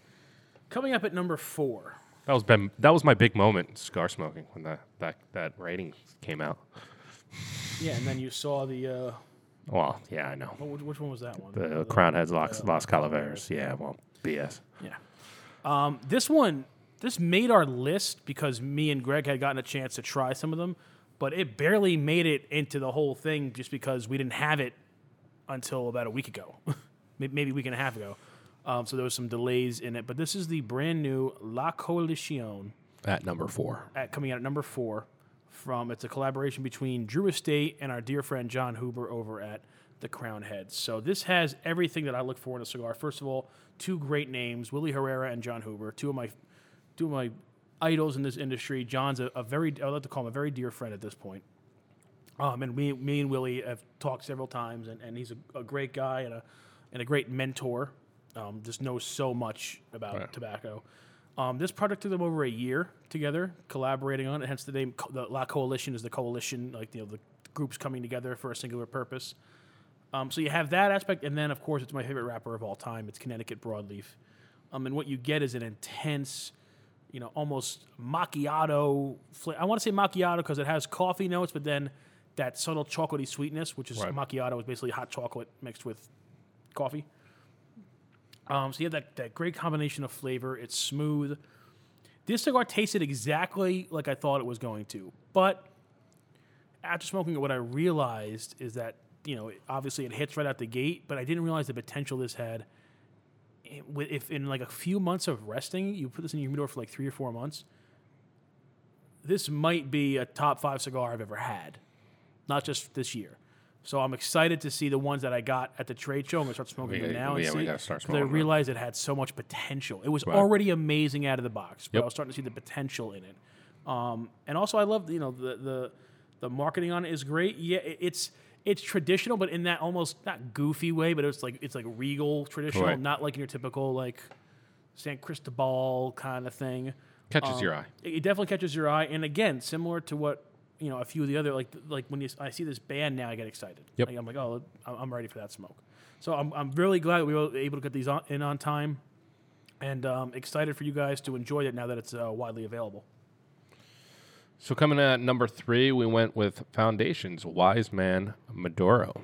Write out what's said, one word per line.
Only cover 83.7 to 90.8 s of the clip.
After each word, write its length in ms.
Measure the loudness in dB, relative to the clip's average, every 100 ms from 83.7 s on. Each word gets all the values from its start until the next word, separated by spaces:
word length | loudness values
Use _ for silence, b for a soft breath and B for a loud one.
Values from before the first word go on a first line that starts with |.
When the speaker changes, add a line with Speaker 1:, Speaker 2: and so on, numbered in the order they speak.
| -8
Speaker 1:
which 120 | -8
is 100 | -2
Speaker 2:
Right. 140 | -2
Speaker 1:
macchiato, 460 | -2 -2 -2 -2 -2
is 60 | -4
basically 260 | -4 -4
hot 180 | -4 -6
chocolate 400 | -6 -6 -6 -10 -12
mixed 240 | -14 -10 -10
with 240 | -10 -14 -20 _ -20 _ _ _
coffee. 320 | -4 -4 -4 -10 b b b b b _ -20 -20 _ _ _ _ -18 -4
Um, 260 | -2 -2
so 60 | -2
you 60 | -2
have 40 |
that, 220 | -2 -6 -8
that 180 | -10
great 200 | -4 -4
combination 500 | -2 -2 0 -2 -4
of 80 | -8
flavor. 460 | -6 -4 -4 -4 -8
It's 180 | -6
smooth. 640 | -4